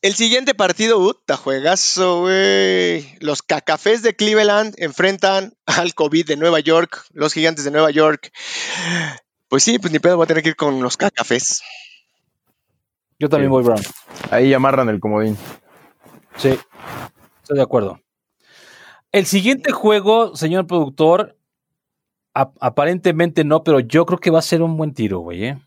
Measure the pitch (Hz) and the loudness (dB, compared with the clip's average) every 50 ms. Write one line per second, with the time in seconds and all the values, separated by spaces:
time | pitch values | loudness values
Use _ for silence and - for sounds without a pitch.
0 | - 196 202 - 233 226 233 254 262 262 262 - 202 180 175 - 214 226 226 208 | -2 -2 -2 0 0 0 0 0 -2 -2 -2 0 0 -2 0 0 0 2 2 2
1 | 180 202 254 _ _ - 139 135 - 139 135 135 135 160 185 190 - - - 180 | 2 0 -2 _ _ -6 -6 -4 -2 -4 -4 -2 0 0 0 0 -2 -4 -2 0
2 | 185 185 175 175 175 185 190 190 196 196 196 196 196 190 185 185 185 175 170 160 | 0 0 0 0 0 0 0 2 2 2 2 2 2 0 0 0 0 -2 -2 -4
3 | 143 135 139 _ 156 151 147 - - - 156 151 _ - 156 151 - 202 226 233 | -8 -14 -18 _ -6 -6 -6 -6 -4 -4 -4 -4 _ -4 -4 0 0 0 0 2
4 | 214 233 202 - 214 208 214 214 214 208 202 208 220 220 202 - 170 151 131 - | 0 -2 0 0 -2 2 2 2 2 4 2 2 0 -2 -6 -8 -8 -8 -2 0
5 | 185 190 196 180 - 190 190 190 190 - _ _ _ - 147 156 175 175 156 - | 0 0 0 0 0 0 0 0 -4 -6 _ _ _ -4 -2 -2 -2 -2 -2 -2
6 | 160 147 151 165 165 151 147 143 156 170 170 156 147 147 160 165 170 - - - | -2 0 2 0 0 0 -2 0 0 2 2 2 2 2 2 2 2 -2 -8 -20
7 | - _ _ 151 147 156 - 160 156 165 160 147 139 143 143 151 160 156 143 156 | -20 _ _ -4 -4 -2 -2 0 0 0 0 -2 -6 -2 2 2 2 2 4 4
8 | 156 156 151 143 - - _ - - - - - - - - 180 175 170 175 170 | 2 2 2 -2 -8 -20 _ -16 -14 -12 -10 -10 -8 -8 -8 -8 -6 -4 -4 -4
9 | 165 151 139 - _ _ _ _ _ _ 127 139 - 226 233 226 180 180 156 151 | -4 -6 -10 -14 _ _ _ _ _ _ 0 0 2 2 0 0 -2 -2 -2 2
10 | - 175 180 170 165 160 160 160 151 160 156 - 151 147 135 131 127 123 - - | 2 2 2 2 2 0 0 0 0 -2 -2 0 -2 -2 0 -2 -2 -4 -2 -2
11 | 190 202 _ - 117 - 120 127 - - - - - - - - - - _ _ | -2 -2 _ -4 -2 -2 -2 -2 -2 -4 -6 -6 -8 -14 -20 -20 -20 -20 _ _
12 | _ _ _ _ _ _ _ _ _ _ _ _ _ _ _ _ _ _ _ _ | _ _ _ _ _ _ _ _ _ _ _ _ _ _ _ _ _ _ _ _
13 | _ _ _ _ 147 143 151 147 139 135 131 131 123 120 113 104 101 - - - | _ _ _ _ -2 0 2 2 2 4 2 4 4 4 2 2 -2 -8 -14 -20
14 | - _ - - - - - 113 127 135 135 131 131 135 135 135 127 113 107 95 | -20 _ -18 -16 -8 -2 2 4 4 4 4 4 4 2 2 2 0 0 -2 -2
15 | - 107 107 107 107 110 107 104 - - - - _ _ _ _ _ _ _ _ | -2 -2 -2 0 0 -2 -2 -6 -8 -18 -20 -20 _ _ _ _ _ _ _ _
16 | _ - - - _ _ - - - 135 131 127 - _ _ - - - - - | _ -20 -20 -20 _ _ -14 -2 0 0 0 0 -6 _ _ -20 -18 -16 -16 -16
17 | - - _ _ _ _ _ _ _ - 147 143 131 - - 123 104 95 87 _ | -16 -18 _ _ _ _ _ _ _ -4 -2 -2 0 0 0 -2 -2 -2 -8 _
18 | _ _ _ _ _ _ _ _ _ _ _ - - - - - - - - _ | _ _ _ _ _ _ _ _ _ _ _ -20 -20 -20 -20 -20 -20 -20 -20 _
19 | _ _ - 202 185 - 190 202 180 233 277 262 - 302 - - - 214 214 208 | _ _ -2 -2 0 2 0 2 2 2 0 0 -2 -4 -4 0 2 2 2 4
20 | 185 208 220 226 226 190 - 135 160 156 175 190 180 160 180 170 151 139 139 - | 2 2 4 4 2 0 -2 -4 -4 -2 0 -2 -2 0 0 0 0 -2 0 2
21 | 160 160 175 180 - - _ _ _ _ _ _ _ _ _ _ _ _ _ _ | 4 4 4 4 0 -4 _ _ _ _ _ _ _ _ _ _ _ _ _ _
22 | _ _ _ _ _ _ _ 135 135 - _ _ - 123 117 - 147 156 180 180 | _ _ _ _ _ _ _ -2 -2 -2 _ _ -6 -2 0 0 0 0 -2 0
23 | - 185 165 160 175 170 156 165 156 147 151 160 160 170 151 135 120 113 143 160 | 0 0 2 2 0 0 0 0 2 2 2 2 4 2 2 2 2 2 2 2
24 | 170 170 180 170 - 180 160 165 - - 175 160 165 165 160 156 160 151 147 - | 2 2 -2 0 0 2 2 2 2 2 0 0 0 0 -2 -4 -4 -6 -4 -4
25 | 110 101 95 90 82 85 87 90 107 123 139 135 _ | -4 -2 -2 -4 -6 -8 -8 -6 -6 -8 -8 -10 _